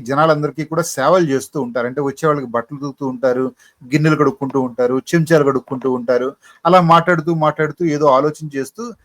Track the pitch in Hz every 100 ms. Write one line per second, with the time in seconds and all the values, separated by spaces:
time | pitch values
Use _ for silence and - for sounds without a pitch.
0 | 120 139 160 151 147 156 151 160 170 -
1 | 139 185 165 135 - 151 123 120 120 131
2 | 139 135 156 147 123 117 117 143 143 131
3 | 135 123 131 127 127 - _ _ 127 151
4 | 156 151 143 135 135 135 127 117 123 131
5 | - 170 156 160 139 131 - 131 131 127
6 | 120 123 131 - _ _ 170 180 165 165
7 | 170 165 156 165 151 151 151 - 170 147
8 | 147 131 151 151 156 139 131 - 233 -